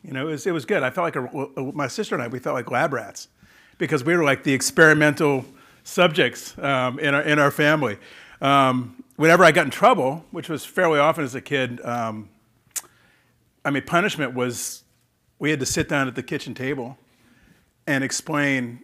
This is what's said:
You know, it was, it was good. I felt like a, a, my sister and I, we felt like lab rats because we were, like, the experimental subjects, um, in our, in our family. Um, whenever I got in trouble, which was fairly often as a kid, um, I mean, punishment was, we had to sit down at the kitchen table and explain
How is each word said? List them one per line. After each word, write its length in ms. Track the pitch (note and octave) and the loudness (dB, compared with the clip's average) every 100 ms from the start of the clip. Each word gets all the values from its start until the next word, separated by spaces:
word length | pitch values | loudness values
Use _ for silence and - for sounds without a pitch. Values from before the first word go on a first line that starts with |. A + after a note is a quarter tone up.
You 80 | E3 | -10
know, 160 | C3+ D3+ | -8 -6
it 20 | |
was, 160 | D3+ G3 | -4 -4
it 60 | |
was 120 | E3 | -4
good. 200 | - G3 | -2 -2
I 60 | B2+ | 0
felt 160 | F3+ E3+ | -2 -4
like 100 | D3+ | -4
a, 340 | B2 - C#3 - | -8 -8 -8 -8
a, 160 | C3 | -8
my 160 | D3 C3+ | -4 -6
sister 260 | - G#3 | -4 -4
and 80 | F3+ | -4
I, 60 | A#2+ | -4
we 100 | B2 | -6
felt 160 | D#3 | -4
like 160 | C3 A#2 | -6 -2
lab 220 | B2 D3+ | -2 0
rats 360 | B2 G2+ - - _ _ _ _ _ | -2 -8 -16 -20 _ _ _ _ _
because 260 | D#3 D3+ | -2 -2
we 120 | B2+ F3 | 2 2
were, 60 | |
like, 220 | D3 C3 | 2 2
the 80 | D3+ | 0
experimental 920 | C3+ - - D#3+ D3+ D3+ C#3+ D3+ C3+ B2 - - _ | 0 0 6 8 8 4 4 2 0 -4 -20 -20 _
subjects, 760 | - - F3+ D#3+ B2+ - - - | -8 2 4 4 0 -2 -16 -6
um, 420 | C#3+ C3+ B2+ B2+ | -2 0 -2 -2
in 140 | D3+ | 0
our, 80 | C#3 | 0
in 160 | D#3 D3+ | 2 2
our 100 | C#3+ | 2
family. 480 | - D3 D#3 B2+ G2+ - - - - | 4 2 2 -2 -6 -14 -20 -20 -4
Um, 640 | C#3 C#3 C3 B2+ A#2 - - - | 2 4 4 0 -6 -16 -20 0
whenever 280 | D#3 F3 | 4 8
I 80 | F3 | 8
got 140 | E3+ C#3+ | 6 0
in 40 | |
trouble, 540 | - G3+ A3 C3 D#3+ - | 4 4 4 0 -4 -10
which 180 | F3 D#3+ | -14 -8
was 160 | D3+ | -10
fairly 340 | - - F3 D3+ | -6 0 2 4
often 260 | D3 D#3+ | 2 2
as 100 | C#3 | -6
a 60 | B2+ | -8
kid, 420 | - C#3+ B2+ A#2+ | -4 -4 -4 -6
um, 460 | A#2+ A#2+ A2+ G#2+ G2+ _ _ _ _ - - _ _ _ _ _ _ _ | -8 -4 -6 -8 -16 _ _ _ _ -14 -14 _ _ _ _ _ _ _
I 60 | D3+ | -4
mean, 120 | C#3+ | -4
punishment 520 | - E3+ G3 - C3+ | -2 0 0 -4 -6
was, 500 | B2+ B2 A2+ - - _ _ _ _ _ _ | -4 -4 -4 -10 -12 _ _ _ _ _ _
we 120 | D3 | -4
had 100 | D3+ | -2
to 60 | C3 | -2
sit 220 | - D#3 | -4 -2
down 180 | D3 C3+ | -2 -2
at 60 | |
the 80 | B2+ | -6
kitchen 320 | B2+ D3+ - | -8 -10 -10
table 420 | A2+ C3 C#3+ A#2+ C#3 _ _ _ _ _ _ _ _ - | -8 -6 -6 -10 -14 _ _ _ _ _ _ _ _ -4
and 160 | C#3 | -2
explain 760 | C3+ - - D3 C#3+ C3+ A#2+ B2 | -2 -6 -4 -2 0 0 -4 -10